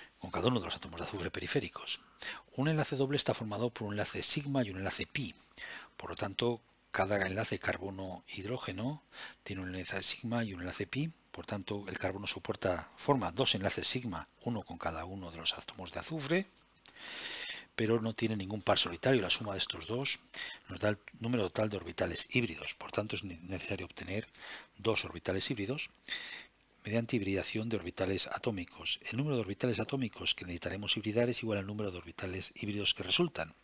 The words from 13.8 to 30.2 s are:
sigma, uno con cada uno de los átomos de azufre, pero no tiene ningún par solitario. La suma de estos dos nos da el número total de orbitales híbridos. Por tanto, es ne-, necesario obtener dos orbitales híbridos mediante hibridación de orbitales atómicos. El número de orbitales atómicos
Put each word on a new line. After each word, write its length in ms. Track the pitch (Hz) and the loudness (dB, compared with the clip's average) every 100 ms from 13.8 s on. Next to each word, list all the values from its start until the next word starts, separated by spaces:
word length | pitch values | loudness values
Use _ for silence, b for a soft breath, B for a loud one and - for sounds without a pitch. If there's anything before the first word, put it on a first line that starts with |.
| - | 0
sigma, 420 | 127 123 85 - _ | 0 -2 -4 -6 _
uno 200 | - 117 | -2 -2
con 160 | 90 87 | -4 -4
cada 260 | 85 80 87 | -2 -2 -4
uno 260 | 98 85 | -6 -8
de 80 | 82 | -4
los 160 | 82 - | -2 -2
átomos 380 | - - 175 | -4 -8 -6
de 80 | - | -6
azufre, 460 | - 160 139 175 196 - - - - B B B B B B B B - | -4 -2 2 2 2 -6 -20 -20 -20 B B B B B B B B 0
pero 260 | 110 113 | 4 4
no 140 | 113 113 | 2 0
tiene 220 | 113 107 | 2 2
ningún 260 | 92 104 | -2 0
par 160 | - 101 | 4 6
solitario. 420 | - 87 131 131 | 4 2 6 6
La 100 | 90 | 6
suma 220 | - 107 | 2 0
de 60 | 95 | 0
estos 280 | - 87 - | -2 -2 -4
dos 340 | 117 139 - - - B B - | 0 0 0 -4 -10 B B -10
nos 120 | 90 | 0
da 100 | 104 | 2
el 80 | 104 - - | 2 -2 -4
número 240 | 113 123 95 | 2 4 2
total 240 | - 107 | 2 2
de 80 | 101 | 0
orbitales 500 | 82 85 90 85 - | -4 0 0 0 2
híbridos. 440 | 127 117 - - - | 2 2 0 -6 -8
Por 160 | - | -6
tanto, 260 | - 107 104 | -2 0 -2
es 80 | 101 | -4
ne-, 140 | 85 | -8
necesario 440 | 87 92 - 98 90 | -6 -6 -4 -4 -6
obtener 420 | - 90 98 - - B B B - | -8 -6 -4 -4 -10 B B B -4
dos 280 | 104 107 87 | 0 2 0
orbitales 460 | 87 - 95 - | -2 0 0 2
híbridos 380 | 120 98 143 - - - B B B B _ _ _ - | 0 -2 -2 -6 -10 -10 B B B B _ _ _ 0
mediante 320 | 110 117 123 | 2 4 2
hibridación 520 | 98 98 - 107 113 | 2 2 2 0 0
de 80 | 113 | 0
orbitales 520 | 90 - 95 95 - | -2 0 2 4 2
atómicos. 720 | - - 101 87 - 101 - - | 0 0 -2 -4 -6 -4 -4 -2
El 80 | 113 | 0
número 180 | 151 131 | 2 2
de 60 | |
orbitales 360 | 101 101 127 104 | 0 2 2 2
atómicos 560 | 110 139 120 - | 0 0 0 -2